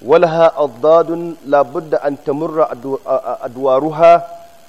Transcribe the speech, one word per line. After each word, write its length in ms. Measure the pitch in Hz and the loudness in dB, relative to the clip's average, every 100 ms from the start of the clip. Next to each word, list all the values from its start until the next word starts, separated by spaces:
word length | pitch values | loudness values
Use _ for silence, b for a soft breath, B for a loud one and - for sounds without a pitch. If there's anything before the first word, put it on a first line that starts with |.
ولها 500 | 113 160 175 165 165 - | 0 2 2 2 2 2
أضداد 800 | 147 117 147 165 156 170 170 160 127 | -4 -2 2 2 2 -4 -8 -12 -2
لا 160 | 143 | 0
بد 320 | 135 156 156 | 0 -4 -6
أن 220 | 151 147 139 | -4 -4 -6
تمر 480 | - 143 165 160 156 | -6 -6 -4 -2 -2
أدو-، 260 | 123 131 135 - | -4 -8 -8 -4
أ-، 20 | |
أ-، 360 | 131 - 120 | -6 -4 -10
أدوارها 920 | 131 123 135 131 151 151 170 170 170 - - - | -10 -4 0 0 -2 2 4 4 2 -14 -20 -20